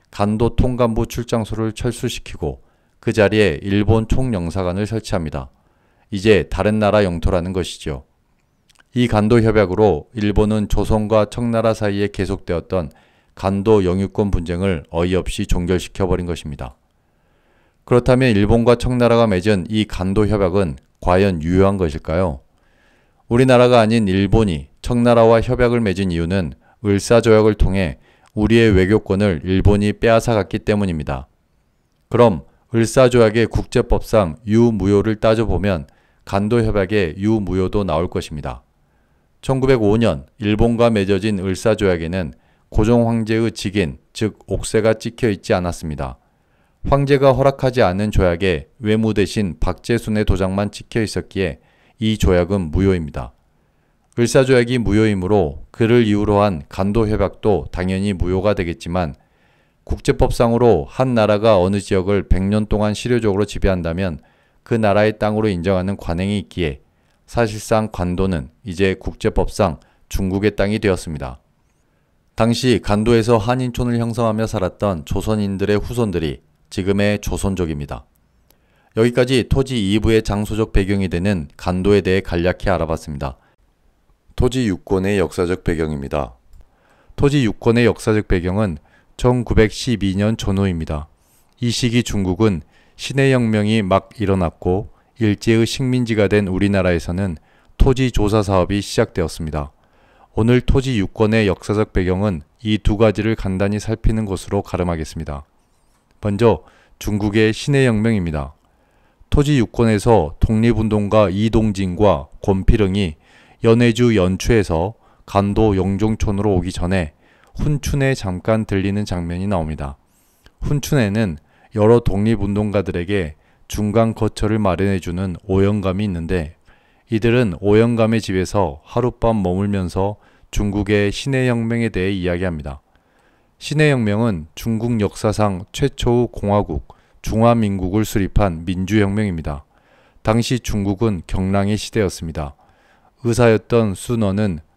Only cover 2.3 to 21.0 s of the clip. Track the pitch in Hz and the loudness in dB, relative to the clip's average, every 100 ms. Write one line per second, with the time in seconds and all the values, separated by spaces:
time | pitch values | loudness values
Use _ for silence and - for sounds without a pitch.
2.3 | - 76 67 _ _ _ _ - 107 98 | -10 -8 -10 _ _ _ _ -4 2 2
3.3 | 107 101 71 101 101 104 113 110 - 131 | 4 2 0 -2 0 2 2 2 0 0
4.3 | 101 85 87 90 92 104 110 - 101 78 | -2 -4 -4 -4 -4 -6 -6 -6 -6 -6
5.3 | 76 67 _ _ _ _ _ - 98 104 | -8 -12 _ _ _ _ _ -10 -2 4
6.3 | 98 - - 98 107 104 104 98 85 98 | 4 2 -2 0 2 2 2 2 0 0
7.3 | 92 87 92 82 - 80 69 - _ _ | -2 -2 -4 -6 -8 -10 -10 -12 _ _
8.3 | _ _ _ _ _ _ 120 143 107 107 | _ _ _ _ _ _ -2 0 2 4
9.3 | 120 110 107 95 92 107 76 - 110 104 | 4 4 2 2 4 2 2 -4 -4 -2
10.3 | 101 107 107 101 - 98 110 104 110 104 | 2 2 0 0 0 2 0 2 0 0
11.3 | - 120 113 113 110 104 101 101 - 92 | -2 -4 0 0 0 -2 -2 -4 -4 -6
12.3 | 95 - 85 - 92 73 - _ _ _ | -6 -4 -6 -4 -4 -6 -12 _ _ _
13.3 | - 95 98 101 107 90 92 95 - 101 | -6 -2 0 2 4 4 0 -2 -2 -2
14.3 | 90 82 87 98 82 - 85 90 90 80 | -2 -2 -4 -2 -4 -4 -2 0 0 -2
15.3 | - 101 92 87 90 - - 92 90 87 | -6 -2 -2 0 -2 -4 -4 -2 -2 -4
16.3 | 82 76 69 64 - _ _ _ _ _ | -8 -10 -12 -14 -16 _ _ _ _ _
17.3 | _ _ _ _ _ - 123 120 127 131 | _ _ _ _ _ 0 2 4 4 4
18.3 | 101 104 117 117 120 127 123 120 117 113 | 4 4 4 4 2 0 0 2 4 2
19.3 | 92 98 101 82 110 104 - 92 98 101 | 2 0 0 0 -2 -2 -4 -2 0 0
20.3 | 104 92 95 90 67 _ - | 2 0 0 -2 -4 _ -6